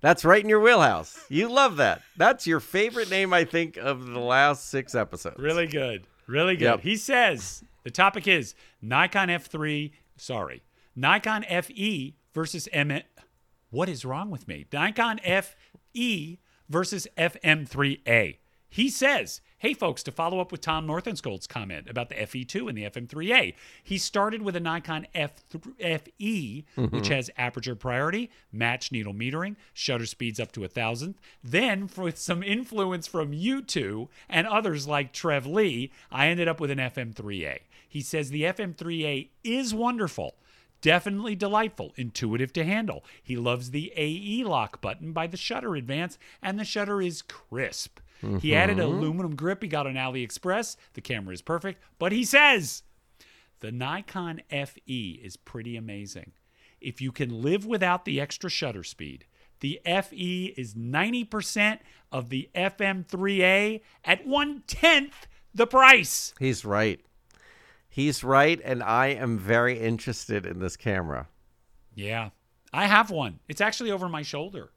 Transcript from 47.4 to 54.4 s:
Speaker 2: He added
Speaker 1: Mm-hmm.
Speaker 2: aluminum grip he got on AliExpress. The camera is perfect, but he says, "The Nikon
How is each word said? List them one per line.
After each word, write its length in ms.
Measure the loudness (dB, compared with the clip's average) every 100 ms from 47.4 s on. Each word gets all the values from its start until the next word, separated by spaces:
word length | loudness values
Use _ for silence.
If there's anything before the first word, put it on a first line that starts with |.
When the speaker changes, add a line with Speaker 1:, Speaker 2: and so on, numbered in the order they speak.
| -10 -4 -4 -4 -12 -14 -20 _ -4 -2
Speaker 2:
He 140 | 2
added 220 | 4 4 4
Speaker 1:
Mm-hmm. 80 | 2 0
Speaker 2:
aluminum 380 | 0 -2 -4 -4
grip 260 | -4 -4
he 60 | -4
got 180 | -4 -4
on 80 |
AliExpress. 840 | -4 -4 -4 -6 -6 -2 -2 -2 -10 _
The 60 | -18
camera 320 | -8 -8 -6
is 80 | -12
perfect, 400 | -6 -4 -4 -12 _ _
but 140 | 0
he 120 | 0
says, 580 | 4 6 8 6 0 -8 _ _ _ _ -20 _ _ _
"The 100 | -10
Nikon 680 | -6 -4 -6 -6 -8 -6 -8